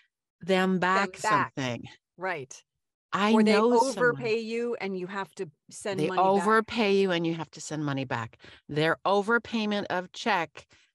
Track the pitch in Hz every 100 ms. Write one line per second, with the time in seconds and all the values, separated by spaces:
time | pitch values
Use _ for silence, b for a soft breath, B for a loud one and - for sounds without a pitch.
0 | B _ _ _ 170 185 185 185 180 190
1 | 196 185 214 - 139 - 127 117 - -
2 | _ - 185 170 131 - _ _ _ _
3 | - 175 208 226 214 208 226 240 262 240
4 | 247 180 233 220 220 233 240 233 196 190
5 | 180 196 190 - 180 - _ - 214 196
6 | 156 185 190 196 190 220 220 226 208 196
7 | 196 170 165 165 151 - - 151 147 135
8 | 131 127 113 - B B B 147 160 156
9 | - 202 202 233 - 226 214 208 - 180
10 | 185 - - 196 160 - - b b